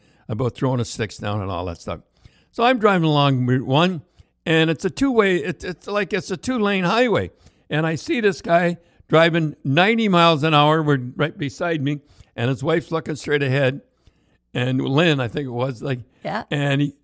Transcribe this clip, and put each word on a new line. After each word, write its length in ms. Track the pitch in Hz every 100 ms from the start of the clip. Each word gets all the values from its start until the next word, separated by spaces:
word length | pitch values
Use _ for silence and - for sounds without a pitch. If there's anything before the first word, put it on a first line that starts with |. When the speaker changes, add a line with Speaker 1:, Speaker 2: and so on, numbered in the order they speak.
| _ _ -
Speaker 1:
about 280 | 110 123 -
throwing 240 | 135 127
his 100 | 113
sticks 280 | - 107 -
down 240 | 107 104
and 80 | 98
all 140 | 87 90
that 140 | 85
stuff. 200 | - 85 _ _ - _ _
So 120 | -
I'm 160 | 233 254
driving 280 | 214 190 160
along 380 | 147 143 131 123
Route 200 | 127 120
one, 380 | 139 175 175 - _ _ _ -
and 240 | 160 160
it's 160 | 165 190
a 40 |
two-way, 480 | - 277 233 196 180
it, 260 | 147 -
it's 240 | 180 170 -
like 260 | 202 196
it's 180 | 196 -
a 60 | 185
two-lane 460 | - 254 202 196
highway. 480 | 190 226 247 160 92 _ - _ -
And 160 | 151 160
I 100 | 160
see 260 | - 247
this 200 | 208 180
guy 360 | - 170 175 170 _ _ -
driving 480 | 156 165 165 156 -
ninety 440 | 143 143 196 226 220
miles 360 | 175 170 156
an 100 | 156
hour. 280 | 151 147 160
We're 160 | 151 139 123 -
right 220 | 151 196
beside 440 | 143 - 175 165
me, 180 | 139 147 _ _ - -
and 140 | 120
his 140 | 123
wife's 280 | 139 160 -
looking 240 | 160 160 151
straight 280 | - 147
ahead. 380 | 139 131 131 139 - _ _ _ _ _ _
And 280 | 131 123 131
Lynn, 380 | 131 135 175 143
I 80 | 120
think 180 | - 135
it 60 |
was, 320 | 120 135 113
like, 160 | 143 127 - _
Speaker 2:
Yeah. 200 | 151 208 -
Speaker 1:
and 320 | 147 143 139
he, 140 | 143 -